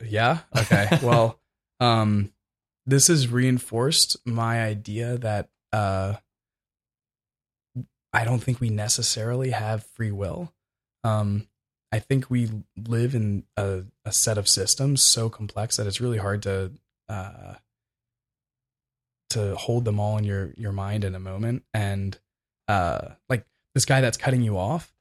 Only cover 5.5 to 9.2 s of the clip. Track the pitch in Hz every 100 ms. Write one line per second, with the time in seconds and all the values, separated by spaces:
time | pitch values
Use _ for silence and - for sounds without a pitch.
5.5 | _ _ 110 98 95 98 107 _ _ _
6.5 | _ _ _ _ _ _ _ _ _ _
7.5 | _ _ 123 - _ _ 110 113 123 131
8.5 | 120 117 107 104 - 117 113